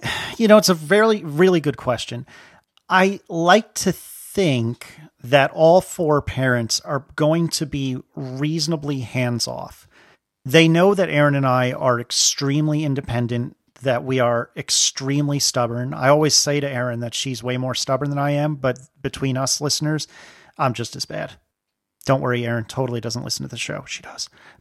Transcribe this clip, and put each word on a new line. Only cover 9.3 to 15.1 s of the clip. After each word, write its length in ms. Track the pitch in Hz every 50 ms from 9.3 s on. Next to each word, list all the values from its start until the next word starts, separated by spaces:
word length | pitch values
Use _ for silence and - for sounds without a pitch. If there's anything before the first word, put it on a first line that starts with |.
| 120 113 - - 62 - - - - - - _ _ _ - _ _ _ _ _ _ _ -
They 240 | 131 135 165 165 165
know 260 | 160 170 180 196 202
that 140 | 190 185 156
Aaron 260 | 147 147 147 143 139
and 100 | 139 135
I 260 | 131 127 127 123 123
are 280 | 127 - - 131 120 117
extremely 840 | 117 - - - - - - - 143 139 139 151 151 156 151 151 156
independent, 720 | 143 135 143 139 - 123 120 120 113 120 120 120 - - _ _ _ _ - 120
that 200 | 135 120 123 135
we 160 | 131 143 135
are 300 | 123 120 120 117 120 - - -
extremely 800 | 147 - - - - - - - 135 135